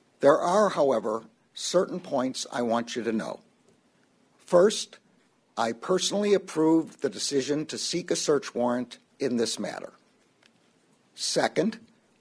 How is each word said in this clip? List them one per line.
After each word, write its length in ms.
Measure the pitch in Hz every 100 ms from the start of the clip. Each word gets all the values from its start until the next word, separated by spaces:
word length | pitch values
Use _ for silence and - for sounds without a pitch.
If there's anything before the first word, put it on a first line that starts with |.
| _ -
There 180 | 139 156
are, 300 | 175 202 202
however, 560 | 175 143 113 107 110 - _ _
certain 460 | - - 175 - 175
points 460 | - 135 131 123 -
I 100 | -
want 340 | 117 117 117 120
you 60 |
to 80 | 110
know. 280 | 110 87 - _ _ _ _ _ _ _ _ _ _
First, 640 | - 175 208 - - - _ _ _ _ _ -
I 160 | 117
personally 640 | 117 - 185 - 202 208
approved 680 | 185 185 156 156 165 151 -
the 80 | 135
decision 560 | 101 - 139 127 147 151
to 120 | 113
seek 320 | - 170 170
a 60 | 170
search 380 | - 143 -
warrant 440 | - 120 123 120 - _ -
in 200 | 135 120
this 200 | 113 -
matter. 340 | 92 - - _ _ _ _ _ _ _ _ _ _ _ _
Second, 640 | - - 160 - - 202 - - _ _ _